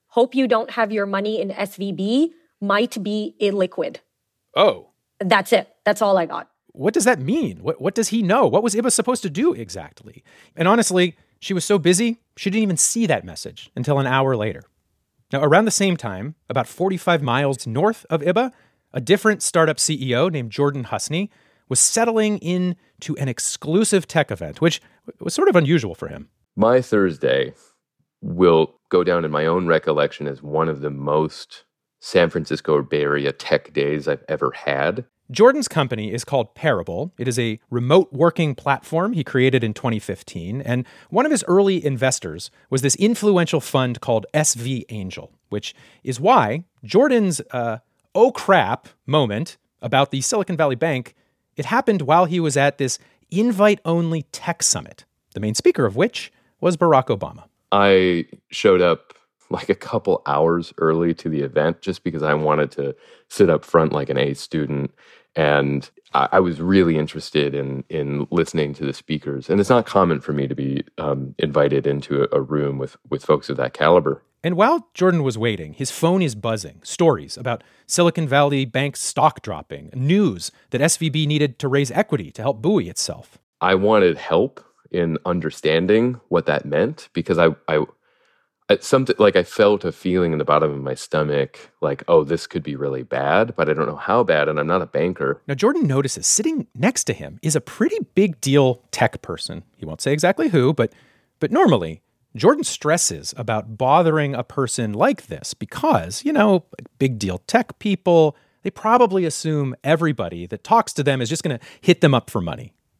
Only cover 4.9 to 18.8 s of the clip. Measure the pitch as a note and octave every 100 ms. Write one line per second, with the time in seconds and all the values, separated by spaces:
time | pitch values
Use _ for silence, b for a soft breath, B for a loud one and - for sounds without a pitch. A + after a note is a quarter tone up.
4.9 | _ _ - F#3+ G#3 F#3+ G#3 - _ -
5.9 | - G#3 F#3+ E3 - - _ _ - D#3
6.9 | A3+ A3+ G#3+ C3 D4 G3+ E2+ G2+ E3 D3+
7.9 | - A3 A3+ F#3 A#3 B3 F3+ A3+ G#3 A#3+
8.9 | - A#3 B3+ F#3 D3 D#4+ C4+ A2 F#2+ D2+
9.9 | _ - - _ b b - E3+ A#3 G#3+
10.9 | F#3 F3+ - _ _ - F#3 - G3+ D#3+
11.9 | F3+ A#3 A#3 _ - G3+ G#3+ G#3 E3 -
12.9 | A#3 G#3+ A#2 F2+ G#2 - - - - B2+
13.9 | C#3 C3+ C3 C3+ A#2+ A2 - - _ _
14.9 | _ _ _ _ C#3 C#3+ E3 A3 - G3
15.9 | F3 A#2 F#2 B2 - - C3+ A#2 - F#3
16.9 | F#3 - E3+ A#2+ A#2+ C#3+ C3 A2+ A2+ G3+
17.9 | A3+ - D#3+ D3+ F3+ B3+ b b b